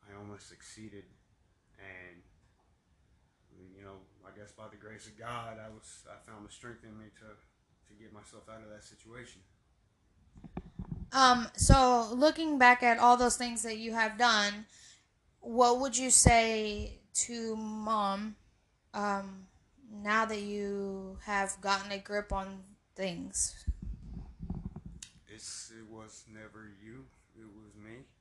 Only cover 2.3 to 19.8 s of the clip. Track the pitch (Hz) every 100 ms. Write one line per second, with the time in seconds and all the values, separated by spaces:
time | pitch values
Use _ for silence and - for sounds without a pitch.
2.3 | _ _ _ _ _ _ _ _ _ _
3.3 | _ _ 90 92 95 98 98 95 _ 95
4.3 | 101 104 - 107 104 107 110 110 107 113
5.3 | 120 113 110 110 110 - - - 107 -
6.3 | 110 104 - 123 113 117 107 107 _ 110
7.3 | 104 _ _ _ _ _ 104 110 107 104
8.3 | 113 98 110 107 104 101 110 110 120 117
9.3 | 95 95 _ _ _ _ _ _ _ _
10.3 | - - - - - - - - 254 262
11.3 | 247 226 - - 269 254 247 220 247 294
12.3 | 311 320 285 247 247 247 233 233 247 247
13.3 | - 247 233 233 220 226 226 220 208 240
14.3 | 220 208 208 214 - - - _ _ _
15.3 | _ 240 226 240 247 269 233 254 247 -
16.3 | 233 226 220 214 208 208 - _ - -
17.3 | 233 226 220 220 214 214 220 202 196 214
18.3 | 208 _ _ _ _ _ 208 202 196 196
19.3 | 190 190 _ _ _